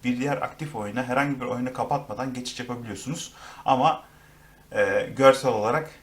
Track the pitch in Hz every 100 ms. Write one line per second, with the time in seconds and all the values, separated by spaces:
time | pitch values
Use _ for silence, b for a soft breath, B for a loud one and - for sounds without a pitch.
0 | 123 123 139 143 - - 156 113 104 113
1 | 123 127 143 135 123 123 127 127 117 139
2 | - 107 131 123 123 - 123 123 117 98
3 | 123 160 - B B B - 127 147 156
4 | - B B B B B - 110 98 101
5 | - - 135 131 135 113 107 143 156 -